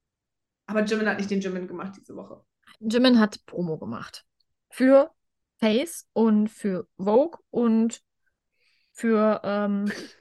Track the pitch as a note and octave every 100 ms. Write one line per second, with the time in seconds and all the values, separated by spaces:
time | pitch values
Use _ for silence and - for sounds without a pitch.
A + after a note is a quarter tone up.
0 | _ _ _ _ _ _ - G#3+ G#3+ A3
1 | G#3+ G3+ G3 G3 F#3+ F#3 F3+ F3 F#3+ -
2 | - - - - _ _ _ - A3 A#3+
3 | B3+ B3 G#3+ - - - F3 D#3 - A2+
4 | - - _ _ _ _ _ - C4 C4+
5 | D#4 _ _ _ _ _ A3 A3 E4 -
6 | - - A3+ G#3 G#3+ - G#3 F3+ - -
7 | F#3 A3+ E4 - _ - A#3 A3 A3+ -
8 | _ _ _ _ _ _ _ _ _ -
9 | A3+ G#3+ G#3+ G#3 - G3+ G#3 G3+ G#3 -
10 | - -